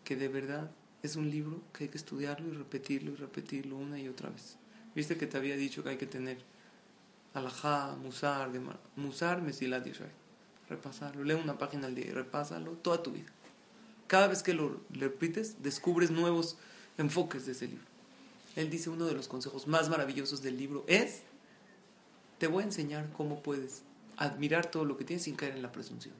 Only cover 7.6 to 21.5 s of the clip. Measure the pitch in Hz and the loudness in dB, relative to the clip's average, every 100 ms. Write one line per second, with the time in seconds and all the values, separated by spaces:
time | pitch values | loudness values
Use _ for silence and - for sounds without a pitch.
7.6 | 151 147 131 139 131 127 147 143 135 127 | 2 2 2 -4 -8 0 2 2 0 -4
8.6 | 131 - - - 143 135 170 180 165 131 | -6 -10 -12 -6 -4 0 2 2 0 -2
9.6 | 127 127 127 - - - - - - - | 0 0 -2 -8 -12 -14 -20 -20 -20 -20
10.6 | - 160 143 - 143 143 143 160 156 143 | -10 -8 -8 -8 -8 -4 2 2 2 -2
11.6 | 139 147 135 127 - - 127 143 147 165 | -2 -2 -2 -4 -2 -4 -2 -2 -2 -4
12.6 | 160 165 - 170 170 - - - - - | -6 -2 2 2 2 -6 -10 -18 -20 -20
13.6 | - - - - - 190 196 185 185 170 | -20 -20 -20 -20 6 10 10 8 2 4
14.6 | 147 - - 147 135 135 165 165 220 - | 2 0 -8 0 0 2 0 0 -2 -2
15.6 | 139 135 - 170 175 160 170 170 165 - | -2 2 4 6 6 6 6 6 2 -4
16.6 | - - - - 151 165 165 139 131 123 | -14 -20 -18 0 2 4 2 0 -4 -4
17.6 | 123 123 - - - - - - - - | -4 -6 -14 -20 -20 -20 -20 -20 -10 -2
18.6 | 156 160 165 165 165 135 - 131 131 135 | -2 0 -2 0 0 0 -2 -6 -4 -6
19.6 | 151 160 156 160 139 139 135 139 131 127 | 4 4 6 4 2 0 -2 -2 -2 -2
20.6 | 139 143 - 185 247 - - - - | -2 -4 6 6 6 -2 -12 -20 -20